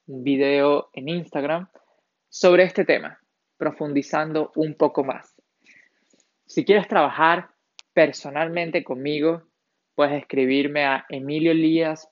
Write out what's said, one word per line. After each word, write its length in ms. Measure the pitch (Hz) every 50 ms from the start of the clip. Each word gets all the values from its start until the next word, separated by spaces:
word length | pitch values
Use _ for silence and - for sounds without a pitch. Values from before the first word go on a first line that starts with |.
| _
un 160 | - 135 127
video 680 | 123 139 135 135 139 139 143 143 139 147 143 - - _
en 160 | - 139 131 151
Instagram, 600 | 170 175 160 - - 147 139 147 160 175 190 _ _ - _ _ _ _ _ _ _ _ _ _
sobre 360 | - - - 180 180 180 185
este 200 | 175 - 208 175
tema, 340 | - 151 - - - - _ _ _ _ _ _ _ _
profundizando 960 | - 156 151 147 - 156 147 143 143 139 - 160 151 156 160 156 156 156 - -
un 200 | 156 156 156 151
poco 280 | - 156 143 - 151
más. 320 | 135 135 - - - _ _ _ _ _ _ _ _ _ _ _ _ _ _ _ _ _ _ _ _ _ _ _ _
Si 180 | _ - 160 131
quieres 220 | - 202 208 185
trabajar 640 | - 214 175 147 127 - 143 160 165 175 180 175 _ _ _ _ _ _ - _ _
personalmente 920 | - 170 156 139 - - - 143 139 147 165 165 170 175 170 165 160 175 -
conmigo, 580 | - 131 127 135 147 151 147 151 165 165 165 _ _ _ _ _ _ _ _ _ _ -
puedes 260 | - 147 143 147 143
escribirme 640 | - - - 135 131 127 135 139 143 147 147 147 143
a 220 | 139 135 131 - -
emilio 440 | 147 135 135 139 151 160 165 165
elias 560 | 165 165 160 160 160 165 165 156 156 - - _